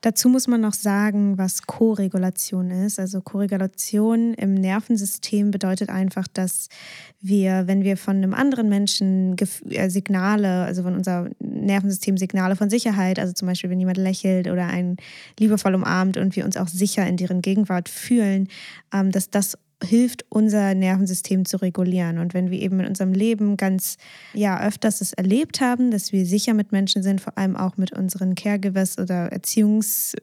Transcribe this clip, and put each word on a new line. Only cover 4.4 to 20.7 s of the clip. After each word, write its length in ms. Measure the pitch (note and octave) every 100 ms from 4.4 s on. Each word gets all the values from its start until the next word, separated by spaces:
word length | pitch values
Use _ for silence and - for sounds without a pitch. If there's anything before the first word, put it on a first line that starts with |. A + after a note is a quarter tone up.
| G3
Nervensystem 1000 | F#3+ F#3+ G3 - A3+ G3+ - - G#3 G#3
bedeutet 380 | G3 F#3+ F#3 G3+
einfach, 360 | F#3 F#3+ F#3+ F#3
dass 420 | - F#3 - - - - - - _
wir, 480 | F#3+ G3+ F#3+ F#3+ F#3
wenn 160 | G3
wir 120 | G3 F#3+
von 200 | - G3
einem 180 | F#3+
anderen 340 | - C#4 B3+ G#3+
Menschen 680 | G3+ G3+ - F#3+ F#3+ F#3 F3+
Gef-, 260 | G3 - -
äh, 200 | - F#3+
Signale, 760 | F#3 G3 G3 F#3+ G#3 G3+ F3+
also 200 | F3+ F3+
wenn 120 | F3+ F#3
unser 340 | F#3 F3+ F3 -
Nervensystem 760 | - - G3+ G3 G3 F#3+ - F#3+
Signale 400 | F#3+ G3 F#3 F#3+
von 120 | G#3
Sicherheit, 520 | A#3 A#3 G3+ F#3 F#3
also 120 | F3+
zum 140 | F3+ F#3
Beispiel, 240 | F3+ F3+
wenn 80 | F3+
jemand 200 | F#3 F#3
lächelt 500 | F#3+ F#3 F#3+ F#3 F3+
oder 180 | F3+ F3
einen 300 | F3+ F3+ F3+ - - - -
liebevoll 380 | G#3+ G#3 G3 F#3+
umarmt 400 | - F#3 F#3+ F#3
und 180 | F#3+
wir 100 | F#3
uns 120 | - -
auch 100 | F3+
sicher 400 | F3+ G3 - F3+
in 100 | F3+
deren 240 | F#3 F3+
Gegenwart 480 | F3+ G3 G#3 F3+ F3
fühlen, 600 | - - A#3+ G#3 G3 F#3+ - - - _
ähm, 200 | G3 F#3+
dass 180 | F#3+ F#3
das 260 | G3+ G3+ - _ _
hilft, 400 | F3+ A3+ B3 - -
unser 480 | G#3+ G#3+ G#3 G3